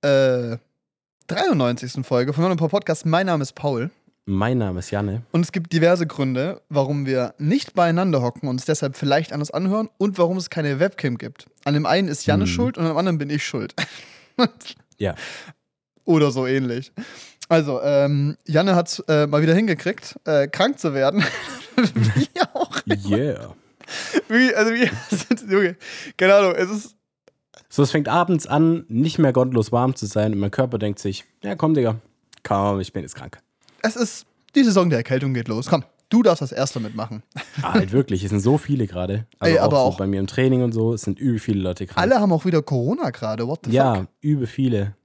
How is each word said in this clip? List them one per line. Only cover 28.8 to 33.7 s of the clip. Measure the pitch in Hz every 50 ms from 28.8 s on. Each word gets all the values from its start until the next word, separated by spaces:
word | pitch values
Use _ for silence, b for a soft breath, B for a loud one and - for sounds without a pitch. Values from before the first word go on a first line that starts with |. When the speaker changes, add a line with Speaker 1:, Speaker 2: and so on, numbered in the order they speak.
| - _
Speaker 2:
nicht | 113 113 139 160 156 -
mehr | 160 139 127
gottlos | 131 127 131 127 117 107 -
warm | - 120 123 131 131
zu | - -
sein | 101 - 107 104 110 110
und | 101
mein | 101 101
Körper | - - 131 127 123 110
denkt | 107 104 101 -
sich, | - 104 95 - - _ _ _ -
ja | 202 196
komm, | 170 - 156 160
Digga, | 147 127 113 110 113 - _ _ _ _ _ - _ _
komm, | - 104 98 98 101 101 98
ich | 92 - _
bin | 98 80
jetzt | 65 -
krank. | - 67 67 - - _ _ _ _ _ _